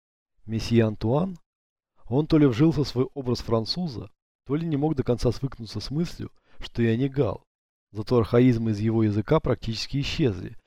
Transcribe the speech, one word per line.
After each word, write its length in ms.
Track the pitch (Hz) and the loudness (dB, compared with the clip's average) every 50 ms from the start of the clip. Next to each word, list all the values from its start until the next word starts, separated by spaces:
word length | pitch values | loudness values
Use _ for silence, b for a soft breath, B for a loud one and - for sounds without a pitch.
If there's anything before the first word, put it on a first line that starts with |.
| _ _ _ _ _ _ _ _ - | _ _ _ _ _ _ _ _ -10
«Месье 400 | 107 110 107 - - 117 117 113 | -8 -6 -6 -2 2 4 4 4
Антуан?» 520 | 110 104 - - 110 127 151 185 196 175 - _ _ _ _ _ _ _ _ _ _ _ _ - | 4 0 -2 -2 0 0 0 0 -2 -6 -10 _ _ _ _ _ _ _ _ _ _ _ _ -8
Он 200 | - 117 143 156 | -4 -2 -2 0
то 120 | - 160 | 2 4
ли 80 | 151 147 | 6 6
вжился 400 | 135 113 107 156 165 147 147 135 | 6 6 4 4 4 4 2 -2
в 20 | |
свой 220 | - - 120 135 - - | -2 0 -2 -2 -2 -4
образ 260 | 143 131 127 120 - | -6 -4 -2 -2 -2
француза, 720 | - - 117 113 110 - - 175 180 160 117 104 101 - _ _ _ _ _ _ _ | -2 0 -2 0 0 -2 -4 -4 -6 -6 -6 -8 -12 -14 _ _ _ _ _ _ _
то 100 | - - | -4 -4
ли 100 | 160 165 | -2 -2
не 120 | 170 151 | -2 -2
мог 180 | 135 147 156 156 | 0 0 0 0
до 80 | 131 - | 0 0
конца 260 | - 120 - - 123 104 | 0 0 2 0 0 0
свыкнуться 480 | - 135 - - - 113 104 - 107 | -2 -4 -8 -8 -10 -14 -10 -10 -10
с 100 | - - | -8 -6
мыслью, 400 | 135 156 175 - - - 107 - - _ _ _ - - | -4 -4 -4 -4 -6 -10 -12 -12 -14 _ _ _ -14 -14
что 220 | - - - 117 | -14 -8 -2 0
я 140 | 117 113 113 | 0 2 2
не 140 | 120 139 139 | 0 0 0
гал. 340 | 135 143 127 98 - - _ _ _ _ _ _ _ _ _ _ | 0 0 0 0 -2 -6 _ _ _ _ _ _ _ _ _ _
Зато 260 | - 107 107 - 127 | -12 -10 -4 0 2
архаизмы 540 | 120 107 - 120 120 127 131 120 113 113 113 | 2 4 4 4 6 6 6 4 2 0 -2
из 80 | 107 101 | -2 0
его 240 | 107 113 110 113 110 | 0 0 2 2 2
языка 380 | 107 101 107 104 - 151 160 | 2 2 0 0 0 0 0
практически 580 | - 143 120 - - 117 113 - - - 127 139 | 2 0 -2 -2 -4 -6 -6 -6 -6 -6 -4 -4
исчезли, 560 | 139 - - - 156 117 92 87 101 - - b b | -4 -4 -2 0 0 0 -2 -4 -8 -12 -14 b b